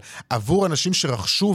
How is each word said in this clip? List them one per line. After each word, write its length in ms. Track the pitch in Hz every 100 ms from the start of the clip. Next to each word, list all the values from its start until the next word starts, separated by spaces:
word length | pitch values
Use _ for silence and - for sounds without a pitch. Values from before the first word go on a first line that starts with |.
| - - -
עבור 360 | 120 104 180 196
אנשים 280 | 147 180
שרכשו 600 | 185 147 120 90 - 202